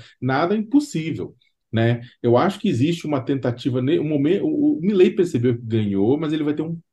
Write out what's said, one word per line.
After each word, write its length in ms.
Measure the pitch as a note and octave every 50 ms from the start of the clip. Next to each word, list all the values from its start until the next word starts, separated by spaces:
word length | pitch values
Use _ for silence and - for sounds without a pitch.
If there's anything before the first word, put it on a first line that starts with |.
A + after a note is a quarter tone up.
| - - - -
nada 340 | - B2+ C3 C#3 D#3+ F3 G3+
impossível, 800 | A3 G#3+ A3+ - C#4+ D4 - - G3+ D#3+ D#3+ C3+ G#2 E2+ - - _ _ _ _ _ _ _
né? 320 | - A2 A2+ A#2 A#2+ A#2 A#2+ - _ _ -
Eu 140 | A#2+ A#2
acho 220 | B2 D3 F#3+ G3 -
que 100 | - G#3
existe 380 | D#3 A2+ B2+ D#3+ E3+ E3+ -
uma 160 | D3+ D3 C3 A#2
tentativa, 580 | - C#3 C3+ B2+ C3 A#2 - - C#3 B2 B2+
ne-, 200 | B2 C3+ D#3+ E3+
um 80 | D3+ D3+
momen-, 340 | D3+ C#3 C3+ D3 F#3 G3+ D3+
o, 360 | D#3 D3+ D3 C#3+ D3+ D3+ D3+
o 20 | D#3+
Milei 280 | G3 A3 F#3 F#3 G#3
percebeu 440 | - - F3+ - - B2 A#2 B2+ A#2+
que 80 | A#2 A#2+
ganhou, 560 | A2 A2+ A2+ G#2+ G2+ G2 G2 G2 A2 C3+ D3+
mas 140 | E3 D3+ D#3
ele 120 | D#3 D3+
vai 80 | D3 D3
ter 100 | D3+ D#3
um 160 | D#3+ E3+ E3+ - _